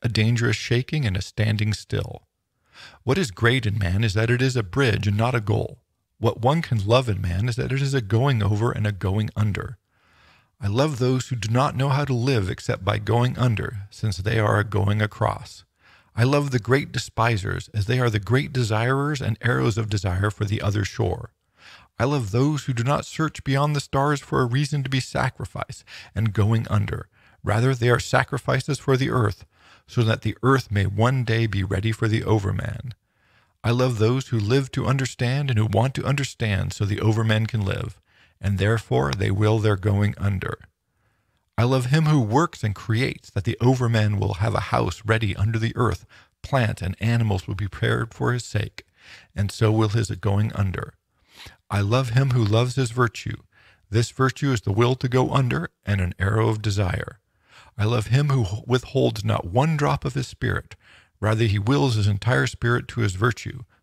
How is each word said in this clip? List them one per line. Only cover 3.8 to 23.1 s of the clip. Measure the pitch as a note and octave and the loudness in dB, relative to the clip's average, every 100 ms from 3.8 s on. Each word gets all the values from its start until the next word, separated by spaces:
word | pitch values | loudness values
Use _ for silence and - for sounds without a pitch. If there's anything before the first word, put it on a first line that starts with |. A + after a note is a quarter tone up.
| F#2 F#2+ | 0 2
is | A2+ | 0
that | F#2+ A2+ | 2 2
it | A#2+ | 2
is | C3 B2+ | 2 0
a | |
bridge | G2 C3+ C3+ G#2 G2 | -2 0 2 2 0
and | G#2 | 2
not | A#2 | 2
a | B2 | 0
goal. | G#2 G#2+ - - _ _ _ - | 0 -2 -2 -8 _ _ _ -4
What | A2 F#2+ | -2 0
one | A#2 D#3+ | 2 2
can | D#3+ A2+ G2 | 0 -2 2
love | A#2+ B2 | 2 2
in | G2 | -2
man | F#2 F2+ A#2+ | -2 -2 -2
is | A#2 | -2
that | B2+ | -2
it | C3 | -2
is | C#3 | -2
a | C3+ | -2
going | G2+ A2 C#3 B2 | 0 2 2 2
over | G2+ G#2 A#2+ | 2 2 0
and | - G#2+ | 0 -2
a | |
going | G2+ F#2+ G2 G#2+ - | -2 -2 -2 -2 0
under. | G#2+ F2+ - - _ _ _ _ _ _ _ - | 0 0 -6 -12 _ _ _ _ _ _ _ -8
I | G2+ | -4
love | A2 D3+ B2+ | 0 0 0
those | B2+ C3 - | 0 0 -2
who | B2 | -6
do | G#2+ | 0
not | A#2+ C#3+ - | 2 2 0
know | C3+ | 0
how | C3+ | 0
to | C#3+ | 0
live | B2 B2 B2+ F#2 | 0 2 0 0
except | - - A2+ | -4 -6 -4
by | F#2+ G#2 | 0 -2
going | G#2 A#2 B2+ - | 2 2 2 2
under, | B2 G#2+ - G#2+ G2 | 0 0 -2 -8 -12
since | - A2 F#2+ | -6 -4 -2
they | G2 A2 | -2 2
are | G#2+ G#2+ | 2 2
a | |
going | G#2 G#2 G2 G#2 | 2 0 0 0
across. | G#2+ - A2 G#2 - - _ _ _ - _ - | -2 0 -2 -2 -8 -20 _ _ _ -20 _ 0
I | |
love | A#2+ C#3+ C#3+ | 4 4 2
the | B2+ | -2
great | G2+ C3 - | 2 0 2
despisers, | - - - A#2 A2 F#2+ F2+ - | -6 -6 0 2 2 -2 -6 -6
as | G#2+ G2 | -4 -2
they | B2+ | 0
are | A#2+ | 0
the | G#2+ | 0
great | G2 B2+ D3 | 0 0 0
desirers | B2+ A2+ G#2+ A#2+ C3+ C#3+ D3 | -2 0 0 0 0 -2 -4
and | - A2+ | -4 -4
arrows | A#2 C3 B2+ A2 | -2 0 0 0
of | A2 | -2
desire | G2+ F#2+ F2+ G#2 | -2 -2 0 -2
for | - | -2
the | G#2 G#2 | -4 -2
other | G#2 G2+ | -2 0
shore. | G2+ - G2+ F2 - _ _ _ - - - - | -2 -2 -2 -2 -8 _ _ _ -20 -20 -16 -2
I | |
love | A#2+ D3 G#2+ | 0 0 0
those | A2+ C#3 D3+ | 0 2 0
who | - | -4
do | A#2+ | -2
not | A#2 D3 | 0 -2
search | - | -4